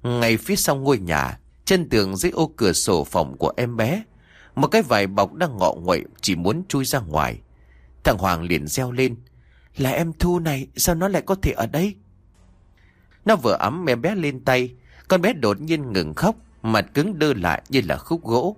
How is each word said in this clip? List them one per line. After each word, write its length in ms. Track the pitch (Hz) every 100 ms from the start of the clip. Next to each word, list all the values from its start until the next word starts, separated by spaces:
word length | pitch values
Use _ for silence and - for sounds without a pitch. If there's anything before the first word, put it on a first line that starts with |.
ngay 340 | 123 120 117 113
phía 200 | - 202
sau 200 | - 139
ngôi 220 | 135 131
nhà, 400 | 90 76 65 - _ _
chân 240 | - 190 156
tường 280 | 117 95 95
dưới 160 | 175
ô 200 | - 160 -
cửa 160 | 107
sổ 320 | 82 - 90
phòng 320 | 73 90 73 67
của 140 | - -
em 200 | 120 117
bé, 260 | 110 185 220 _ _ - -
một 140 | - 139
cái 140 | 220
vải 240 | 165 113 98
bọc 280 | 98 98
đang 220 | - 170 117
ngọ 180 | 90
nguậy 300 | - 87 85 - -
chỉ 160 | - 87
muốn 260 | 87 147 190
chui 160 | 139
ra 160 | 131 139
ngoài. 400 | 92 78 67 57 - _ _ - - -
Thằng 140 | - 110
Hoàng 240 | 92 85
liền 240 | 87 82 73
reo 260 | 76 127
lên, 240 | 123 131 123 - _ _ _ _ -
"Là 140 | 131
em 220 | 135 165 160
Thu 200 | 180 180
này, 300 | 165 139 131 -
sao 180 | -
nó 140 | 165 190
lại 140 | 185
có 120 | -
thể 180 | 190 170
ở 140 | - 113
đây?" 280 | 143 190 196 _ _ _ _ _ _ _ _ _ _ _ _
Nó 120 | - 214
vừa 200 | 120 95
ẵm 260 | 98 156 175
em 160 | 120
bé 120 | 143
lên 300 | 208 151 131
tay, 300 | - 127 123 - - - -
con 140 | 185
bé 100 | 175
đột 280 | 175 113 101
nhiên 320 | 156 160 135
ngừng 220 | 95 78
khóc, 220 | 78 185 220 - _
mặt 240 | 113 110 -
cứng 240 | - 175 175
đơ 160 | 147
lại 280 | 123 87 76 -
như 120 | 135
là 120 | 98 67
khúc 280 | - 165
gỗ. 320 | 135 117 160